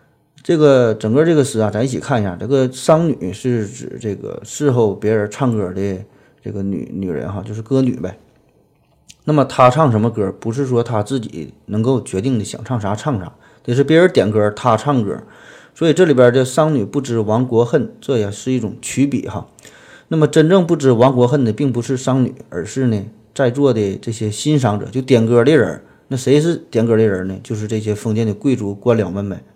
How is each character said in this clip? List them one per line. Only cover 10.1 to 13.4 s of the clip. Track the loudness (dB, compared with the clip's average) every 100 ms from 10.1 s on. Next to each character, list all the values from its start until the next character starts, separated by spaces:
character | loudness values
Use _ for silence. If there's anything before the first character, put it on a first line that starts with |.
| -2 -4 -6
不 | -6
是 | -4 -2
说 | -2
她 | 0 -2
自 | -2 -4
己 | -6 -12 -14 -16 -6
能 | -2
够 | 0 -2
决 | -2 -4
定 | -2 -2
的 | -4
想 | -10
唱 | -6 -4
啥 | -4
唱 | -4 -4 -6
啥， | -6 -16